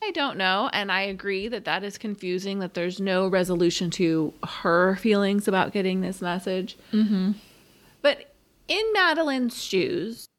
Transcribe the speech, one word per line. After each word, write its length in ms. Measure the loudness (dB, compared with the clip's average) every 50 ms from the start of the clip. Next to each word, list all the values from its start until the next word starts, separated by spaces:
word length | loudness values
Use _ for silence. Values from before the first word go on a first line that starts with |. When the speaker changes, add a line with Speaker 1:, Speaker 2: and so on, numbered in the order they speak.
| -6
Speaker 1:
I 80 | -6
don't 260 | -4 -2 -4 -4 -2
know, 320 | 0 2 2 2 2 0 0 0
and 180 | -2 -2 0
I 100 | -2 -2 -2
agree 440 | -2 -6 -6 -4 -4 -2 -2 -4
that 160 | -4 -6 -6 -4
that 200 | -2 -2 -2 -4
is 120 | -6 -8
confusing, 640 | -8 -8 -8 -8 -6 -4 -4 -4 -2 -2 -4 -4 -4
that 140 | -4 -4 -4
there's 260 | -4 -4 -4 -4 -2
no 280 | -2 0 2 2 2 2
resolution 600 | 2 2 2 2 2 2 2 2 2 0 -2 -2
to 420 | 0 0 2 2 2 2 0 -2 -4 -8 -12
her 520 | -12 -8 -4 0 2 4 4 4 4 2
feelings 500 | 2 2 2 4 4 4 2 2 2 2
about 240 | 2 2 2 2 0
getting 300 | 0 -2 0 0 0 0
this 200 | -2 -4 -6 -6
message. 560 | -4 -4 -4 -4 -2 -4 -4 -4 -4 -6 -10 -16 -8 -2
Speaker 2:
Mm-hmm. 400 | 0 2 2 4 2 2 2 0 0 -2 -6 -20 -20 -20 -20 _ _ _ _ -20 _ _
Speaker 1:
But 320 | 0 2 2 0 -4 -20 _ _ _ _ _ _ _
in 160 | -4 -2 0 0 2 2
Madeline's 680 | 4 4 4 2 2 0 0 0 0 0 -2 -4 -6 -6
shoes, 640 | -2 0 0 0 0 -2 -4 -4 -6 -8 -12 -16 -20 _